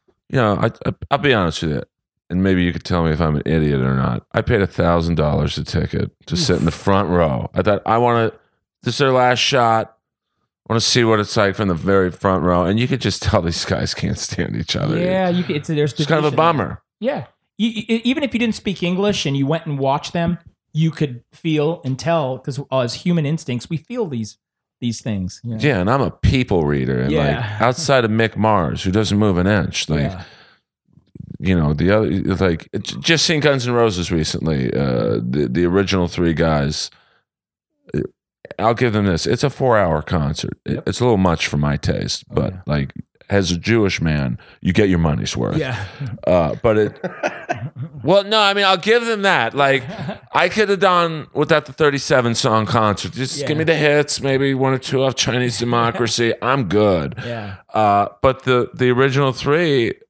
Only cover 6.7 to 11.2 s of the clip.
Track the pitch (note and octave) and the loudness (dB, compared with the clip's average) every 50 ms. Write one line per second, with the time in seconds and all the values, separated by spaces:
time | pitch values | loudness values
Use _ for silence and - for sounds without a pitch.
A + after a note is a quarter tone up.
6.7 | - - - G2+ G2 G2 G2+ D#2+ F2+ F2 E2 D2+ C2 A1+ - - - - F2 G#2+ | -2 -2 0 2 2 2 2 2 2 2 2 2 0 -2 -6 -6 -4 -2 0 0
7.7 | G2+ - - - A2 A#2 B2 A#2+ A#2+ A#2 A2+ G#2+ - - _ _ _ _ _ _ | 0 0 0 0 2 2 2 2 2 2 0 -2 -4 -8 _ _ _ _ _ _
8.7 | _ _ - - A#2 - D3 C3+ B2+ B2+ B2 B2 B2+ A2+ - - C#3+ B2+ A#2+ A2+ | _ _ -6 -4 -2 0 0 2 2 4 4 2 2 2 0 0 2 2 2 2
9.7 | A2+ A2+ G#2+ - _ _ _ _ _ _ _ _ _ _ _ _ _ _ _ - | 2 0 0 -4 _ _ _ _ _ _ _ _ _ _ _ _ _ _ _ -2
10.7 | A2 A2+ - - - B2 A#2 A2+ A2 G#2 | -2 0 0 2 2 4 4 4 4 2